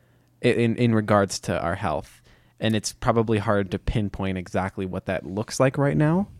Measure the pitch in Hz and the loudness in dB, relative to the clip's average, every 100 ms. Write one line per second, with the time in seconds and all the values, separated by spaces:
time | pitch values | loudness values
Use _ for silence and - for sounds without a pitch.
0 | _ _ _ _ 123 113 117 113 120 110 | _ _ _ _ 0 2 2 2 2 2
1 | 107 104 98 - - 87 85 98 90 73 | 4 4 4 -2 -4 -2 -2 -2 -2 -4
2 | - - _ - _ - 110 110 - - | -6 -18 _ -20 _ -4 -2 0 -4 -4
3 | 127 113 110 107 107 101 95 101 - - | 0 0 2 0 2 0 0 -4 -2 -2
4 | 101 - 95 95 87 98 95 - 95 87 | -2 -4 -4 -4 -4 -4 -4 -4 -6 -6
5 | - 92 69 95 - - 135 143 139 147 | -4 -4 -4 -6 -4 0 0 2 0 2
6 | 151 175 208 | 2 2 -2